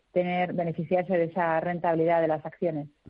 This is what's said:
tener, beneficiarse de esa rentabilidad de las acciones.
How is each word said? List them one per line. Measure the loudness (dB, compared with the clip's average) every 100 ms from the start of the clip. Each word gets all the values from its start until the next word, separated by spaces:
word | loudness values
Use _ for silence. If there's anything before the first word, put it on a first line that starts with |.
| _
tener, | -2 0 0 -2
beneficiarse | -2 -4 -4 -2 -2 2 0
de |
esa | 0 0 0 0
rentabilidad | 0 -2 0 2 2 4
de | 2
las | 0
acciones. | -4 -4 -4 -4 -8 -14 -16